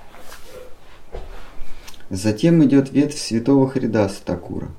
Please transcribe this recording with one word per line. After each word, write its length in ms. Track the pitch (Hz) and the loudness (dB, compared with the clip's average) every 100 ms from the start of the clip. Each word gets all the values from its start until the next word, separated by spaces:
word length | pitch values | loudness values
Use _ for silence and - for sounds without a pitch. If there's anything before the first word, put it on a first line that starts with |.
| - - - - - - - - - - - - - - - - - - - - - | -18 -12 -12 -10 -12 -12 -14 -14 -14 -16 -12 -10 -10 -10 -8 -2 0 0 -4 -10 -8
Затем 560 | 95 107 107 165 170 | -2 0 2 4 6
идёт 280 | 135 139 135 | 6 6 4
ветвь 260 | 131 143 - | 2 0 -2
святого 500 | - 113 120 139 135 | -2 0 4 4 4
Харидаса 560 | 135 120 110 98 - | 0 0 2 0 -2
Такура, 440 | - 90 - 92 - | -6 -6 -6 -8 -8